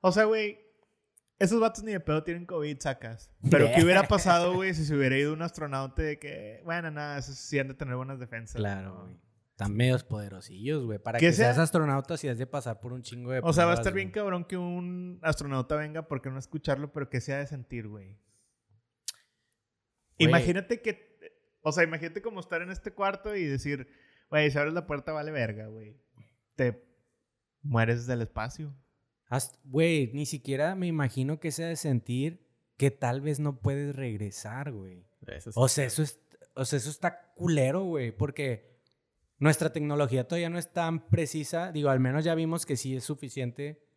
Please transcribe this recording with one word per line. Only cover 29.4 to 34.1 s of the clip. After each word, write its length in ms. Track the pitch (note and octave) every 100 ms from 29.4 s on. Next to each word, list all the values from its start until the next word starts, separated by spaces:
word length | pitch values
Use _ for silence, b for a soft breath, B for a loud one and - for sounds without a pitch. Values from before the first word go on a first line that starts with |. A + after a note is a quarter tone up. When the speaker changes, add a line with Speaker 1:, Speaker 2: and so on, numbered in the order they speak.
| - - C#3
Speaker 2:
güey, 460 | C#3 E3 D#3+ B2+
ni 120 | C3 D3
siquiera 500 | D3 C3 C3+ D3+ F#3+
me 120 | F3+
imagino 520 | D#3+ C#3 C3+ C3 D3+
que 120 | E3
sea 160 | C#3+ E3
de 80 | E3
sentir 720 | D#3 B2+ - B2 C#3+ E3+ _ _ _ _
que 140 | C#3
tal 300 | C3 A#2+ B2+
vez 180 | C#3+ C#3+
no 200 | D3 B2+
puedes 360 | C#3+ C#3 C#3+ C3+
regresar, 760 | C3